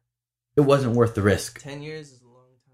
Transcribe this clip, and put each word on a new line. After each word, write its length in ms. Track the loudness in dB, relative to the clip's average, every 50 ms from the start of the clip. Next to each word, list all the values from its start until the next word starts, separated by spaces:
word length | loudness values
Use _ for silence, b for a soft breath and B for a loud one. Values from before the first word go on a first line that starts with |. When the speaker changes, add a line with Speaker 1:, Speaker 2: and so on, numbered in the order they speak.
| _ _ _ _ _ _ _ _ _ _ _
Speaker 1:
it 40 | 2 4
wasn't 340 | 4 2 2 2 0 2
worth 180 | 2 2 2 0
the 80 | 0 2
risk. 380 | 2 2 0 -2 -8 -14 -16 -16
Speaker 2:
Ten 200 | -16 -16 -14 -14
years 300 | -14 -14 -16 -16 -20 _
is 80 | _ _ _ _ _ _ _ _ _ _ _